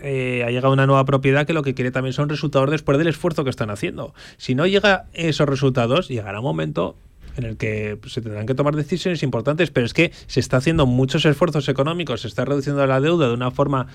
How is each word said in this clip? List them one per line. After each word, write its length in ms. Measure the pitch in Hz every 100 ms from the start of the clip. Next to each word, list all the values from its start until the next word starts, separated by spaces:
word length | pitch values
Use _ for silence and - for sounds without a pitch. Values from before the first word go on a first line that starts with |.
eh, 400 | 143 135 127 123 120
ha 60 |
llegado 200 | 123 135
una 140 | 135 135
nueva 180 | 139 135
propiedad 420 | 139 135 139 147
que 60 |
lo 100 | 165
que 100 | 135
quiere 160 | 131 127
también 240 | 127 131
son 160 | 127 147
resultados 400 | 151 151 139 135
después 300 | 151 - 139
del 80 | 165
esfuerzo 360 | 147 175 165
que 60 | 131
están 220 | 117 110
haciendo. 420 | 104 175 - 123 - - -
Si 160 | -
no 140 | 127 180
llega 380 | 196 202 185 -
esos 360 | - 165 147 156
resultados, 600 | 131 135 123 117 151 185
llegará 300 | 120 101 101
un 60 | 131
momento 500 | 160 156 160 - - - - - -
en 80 | 113
el 120 | 107
que, 400 | 110 107 107 104
pues, 140 | -
se 80 | -
tendrán 240 | 113 104 110
que 80 |
tomar 220 | 135 143 151
decisiones 480 | 147 175 185 160
importantes, 480 | 147 120 123 156 -
pero 160 | 135 117
es 80 | -
que 160 | 170 - -
se 120 | -
está 180 | - 131
haciendo 280 | 147 165 131
muchos 400 | 123 131 165 156
esfuerzos 420 | 143 175 147 139
económicos, 520 | 131 143 175 156 117
se 60 | 113
está 180 | - 127
reduciendo 400 | 143 139 139 135
la 160 | 131
deuda 280 | 147 175 127
de 40 |
una 160 | 120 127
forma 380 | 127 143 135 123